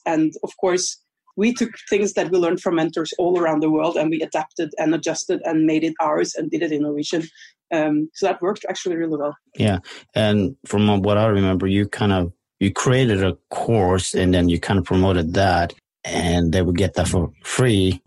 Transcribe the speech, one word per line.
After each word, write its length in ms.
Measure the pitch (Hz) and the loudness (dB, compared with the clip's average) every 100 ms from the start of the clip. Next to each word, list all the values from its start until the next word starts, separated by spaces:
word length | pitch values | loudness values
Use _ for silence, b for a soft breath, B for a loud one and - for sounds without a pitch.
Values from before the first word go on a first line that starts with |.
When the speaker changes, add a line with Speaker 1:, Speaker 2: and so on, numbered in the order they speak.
Speaker 1:
and 300 | - 160 156 - | -2 0 0 -2
of 80 | 190 - | -10 -4
course, 380 | 190 180 180 - _ _ _ | 0 0 -2 -8 _ _ _
we 200 | - 220 | -2 0
took 160 | 247 233 - - | 0 -4 -6 -2
things 240 | 202 202 | 0 0
that 180 | 202 165 | -2 0
we 60 | 180 | 0
learned 240 | 170 175 | 0 0
from 140 | 196 | -2
mentors 400 | 170 160 165 156 - | 0 -2 -2 -6 -2
all 220 | 175 180 | 0 2
around 200 | 165 151 | 2 2
the 100 | 156 | 2
world, 260 | 156 160 165 | 2 0 0
and 140 | 156 | 0
we 100 | 160 | -2
adapted 500 | 147 156 156 - 160 - | -2 -4 -6 -6 -6 -2
and 180 | 160 | 0
adjusted 460 | 160 - - - 175 | 0 -2 -4 -4 -4
and 200 | - 160 | -2 2
made 180 | 156 156 | 2 2
it 120 | 160 160 | 0 0
ours 360 | 156 156 180 | 0 0 -2
and 160 | - - | -4 -4
did 100 | 156 | -2
it 120 | 165 | -2
in 100 | 151 | -2
Norwegian. 400 | 147 147 151 170 160 B B B - | -2 -4 -2 -4 -4 B B B -6
Um, 380 | 165 156 151 156 | -2 0 0 -2
so 140 | - 190 | -2 -2
that 160 | 175 | 0
worked 240 | 175 208 - | -2 -4 -6
actually 280 | 185 185 165 | -6 -4 -2
really 200 | 165 151 | -2 -2
well. 180 | 147 147 _ - | -4 -8 _ -2
Speaker 2:
Yeah. 220 | 110 95 B B B | 0 0 B B B
And 420 | - 107 104 92 - - | -2 0 2 0 -4 -4
from 340 | 104 104 101 | 2 2 2
what 160 | 98 104 | 2 2
I 100 | 110 | 4
remember, 380 | 101 95 92 95 | 2 2 2 0
you 220 | 98 101 | 0 0
kind 240 | - 104 | 0 0
of, 200 | 95 87 - _ - | 0 -2 -6 _ -4
you 100 | 98 | -2
created 540 | - - 127 127 98 | 0 2 2 2 2
a 140 | 95 85 - | 0 -2 -8
course 640 | - - 113 90 95 - | -6 0 2 2 2 0
and 220 | - 92 | 0 2
then 160 | 90 87 | 4 2
you 100 | 85 | 0
kind 180 | - 98 | 0 -2
of 60 | |
promoted 480 | 87 92 95 90 82 | 0 2 2 2 0
that, 400 | 92 92 87 85 - _ _ | 0 2 2 0 -6 _ _
and 480 | 80 80 85 87 85 | -8 -4 0 0 2
they 80 | 90 | 2
would 160 | 87 87 | 0 0
get 180 | 92 | 0
that 140 | - 90 | 0 0
for 240 | 95 82 - | 0 -2 -6
free, 580 | - - 127 104 92 90 | -6 0 2 4 2 -2